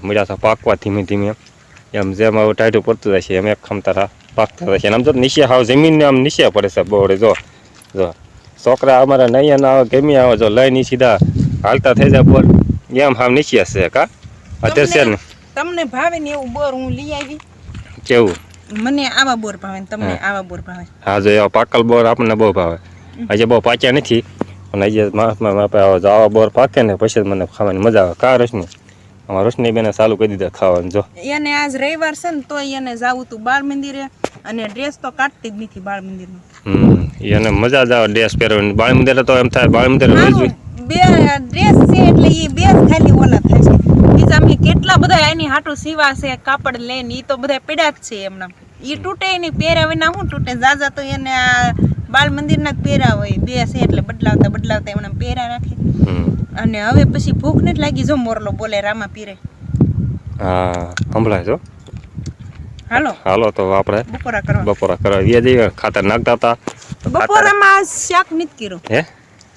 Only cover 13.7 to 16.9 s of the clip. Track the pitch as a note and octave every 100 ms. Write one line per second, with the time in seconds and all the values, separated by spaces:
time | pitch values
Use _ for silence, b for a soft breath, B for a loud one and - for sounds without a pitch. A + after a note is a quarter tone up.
13.7 | G2+ E2+ C3 D#3+ - - - - - A2
14.7 | B2+ D3 E4+ B2+ G#2 - - - - E4
15.7 | F4 D4+ B3 E4 E4+ D4 D4 B3+ A#3+ D4
16.7 | C4 C4